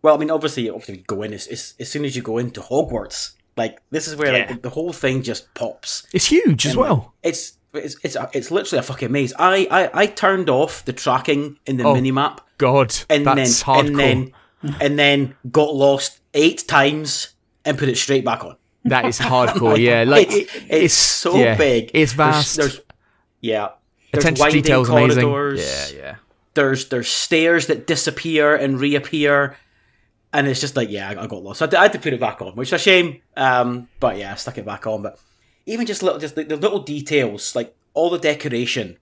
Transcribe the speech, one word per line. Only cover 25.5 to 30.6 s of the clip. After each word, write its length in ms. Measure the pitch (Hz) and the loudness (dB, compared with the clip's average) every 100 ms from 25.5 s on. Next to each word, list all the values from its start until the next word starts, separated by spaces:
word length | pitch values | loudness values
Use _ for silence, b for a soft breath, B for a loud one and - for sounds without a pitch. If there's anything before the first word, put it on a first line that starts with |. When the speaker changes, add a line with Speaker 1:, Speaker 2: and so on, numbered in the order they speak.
| 139 71 67 71 | -4 -4 -6 -8
Speaker 2:
Yeah, 40 | 69 | -12
yeah. 140 | 69 - _ _ _ | -16 -16 _ _ _
Speaker 1:
There's, 340 | - 139 135 - | 0 2 0 -2
there's 180 | 127 117 | -4 -2
stairs 580 | - - 165 165 170 143 | -4 0 2 4 2 2
that 200 | 147 - | -4 -2
disappear 680 | 151 - 147 165 156 147 151 | -2 -2 -6 -2 2 4 2
and 240 | 139 135 | 0 0
reappear. 800 | 143 143 143 151 147 143 139 b b b b b b _ _ | 0 0 -2 -2 2 2 0 b b b b b b _ _
And 160 | 147 139 | -2 0
it's 140 | 131 | -2